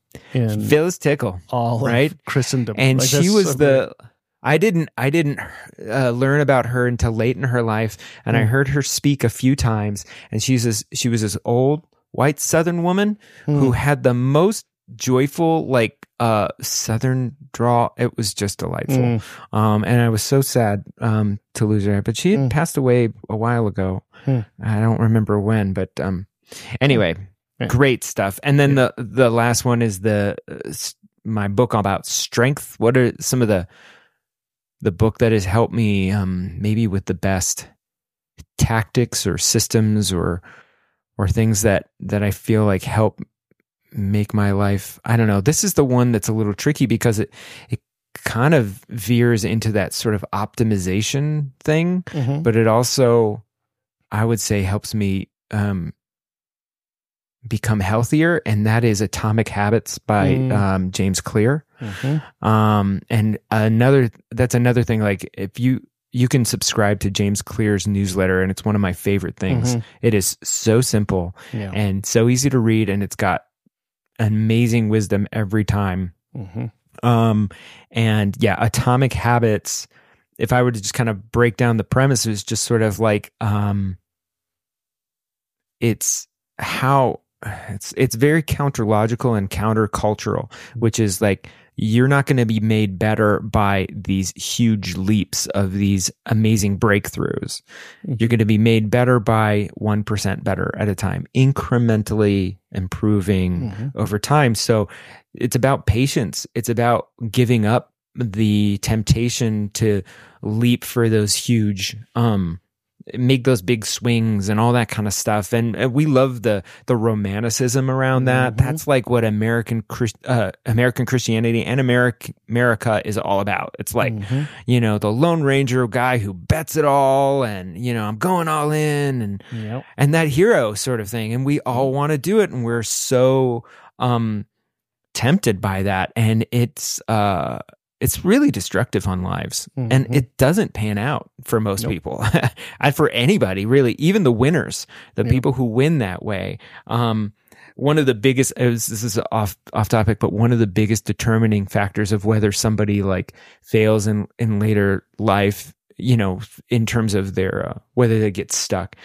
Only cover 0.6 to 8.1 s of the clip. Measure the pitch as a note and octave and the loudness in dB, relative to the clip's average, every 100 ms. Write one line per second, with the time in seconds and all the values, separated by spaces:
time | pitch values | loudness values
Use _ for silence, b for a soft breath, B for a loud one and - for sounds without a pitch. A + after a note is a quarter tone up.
0.6 | G#2 D3+ E3+ - D3+ C#3+ A2+ F#2 - B2 | 2 2 2 -2 -2 0 -2 -6 -6 -4
1.6 | A#2 A#2 A#2 A#2+ C#3+ - - C3+ A#2+ C3 | -2 0 0 2 0 -2 -4 -2 -2 -2
2.6 | A2+ A2+ C3 C3 B2+ C#3+ F3+ G#3+ F3 C3+ | -4 0 2 2 2 2 2 2 2 2
3.6 | D3 C3+ F2 - - _ _ _ B2+ D#3 | 4 4 0 -8 -20 _ _ _ 0 2
4.6 | G#3+ E3+ D3+ - C3 E3 D3 C3+ B B | 2 0 -2 -2 0 0 0 -2 B B
5.6 | B - G2+ B2 B2+ A#2+ C3+ D3 C#3 C3 | B -16 -6 0 0 2 2 2 4 2
6.6 | A#2 B2+ B2 A#2 A#2 A2 A2+ B2+ C3 B2 | 2 0 0 0 -2 0 0 0 -2 0
7.6 | A2+ A2 A2+ - B | 0 0 -2 -6 B